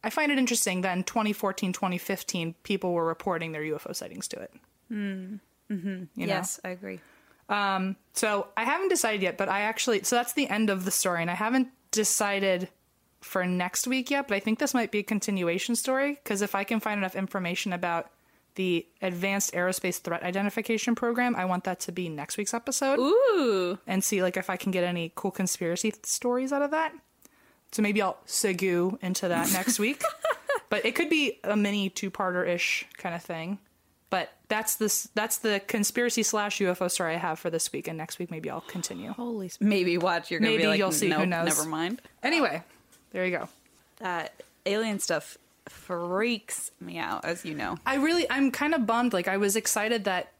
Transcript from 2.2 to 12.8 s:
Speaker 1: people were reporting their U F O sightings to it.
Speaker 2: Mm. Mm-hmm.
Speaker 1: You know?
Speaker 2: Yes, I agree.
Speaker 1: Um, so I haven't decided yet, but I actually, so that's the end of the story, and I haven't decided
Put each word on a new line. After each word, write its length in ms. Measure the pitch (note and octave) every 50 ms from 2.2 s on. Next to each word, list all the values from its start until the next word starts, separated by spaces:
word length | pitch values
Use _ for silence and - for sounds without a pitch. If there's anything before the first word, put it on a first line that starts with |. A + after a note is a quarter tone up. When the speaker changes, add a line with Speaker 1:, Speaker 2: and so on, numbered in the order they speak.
| - - - F3+ E3 E3 E3 _ _
Speaker 1:
people 300 | - G3+ F#3+ - F3+ F3
were 120 | E3+ E3
reporting 460 | E3 D#3+ - - G3+ F3+ E3 E3 D#3+
their 120 | D#3 D3+ D3+
U 120 | D#3 D3+
F 100 | D3 - -
O 20 |
sightings 380 | - - - - - F#3+ - -
to 100 | - -
it. 140 | - - - - _ _ _ _ _ _
Speaker 2:
Mm. 500 | A#3 G#3 G3+ G3 F#3+ F#3+ F#3 F#3 G#3+ G3 _ _ _ _ _ _
Mm-hmm. 340 | G#3+ F#3 E3 G3 F#3+ F#3 F#3 D#3 _
Speaker 1:
You 120 | - F3+
know? 60 | G3+ F#3+
Speaker 2:
Yes, 220 | F#3 F#3 F#3 - - -
I 60 | F#3
agree. 320 | F3+ F3+ G3+ F#3+ F#3 F3+ - - - - _ _ - _ _ -
Speaker 1:
Um, 480 | G#3 G#3 G3+ G3 G3 F#3+ F#3+ F#3+ F#3+ - _ _ -
so 340 | - - G#3+ G#3 G3+ - - -
I 80 | - A#3+
haven't 240 | B3+ D4 F4 G4 F#4+
decided 320 | F4+ - - A3 G#3+ G3+
yet, 160 | F#3+ F3+ F3
but 120 | - G3 F#3+
I 120 | F#3+ G3+
actually, 420 | G#3 A3 A3+ - - C4 A3+ F#3+ -
so 120 | - B3
that's 180 | A#3+ B3 A#3+ -
the 140 | D4+ C#4
end 220 | - G3 G#3+ A3 G#3
of 160 | G3 F#3+ F#3
the 60 | G3
story, 300 | - - - F#3+ F3 E3+
and 80 | E3 F3
I 40 | F3
haven't 320 | F3 G#3+ A3+ B3 C4 B3+ B3+ _ _ _ _
decided 800 | - A3 G#3 - - - G#3+ G3+ G3+ G3 G3 G3 F#3 F3+ F#3 - _ _